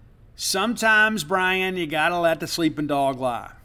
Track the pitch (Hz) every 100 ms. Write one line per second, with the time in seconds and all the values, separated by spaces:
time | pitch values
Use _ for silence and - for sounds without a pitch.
0 | - - - - - 190 214 240 220 214
1 | 214 220 151 185 185 185 185 185 165 156
2 | 165 175 170 160 170 - 165 143 147 143
3 | 139 127 127 113 - -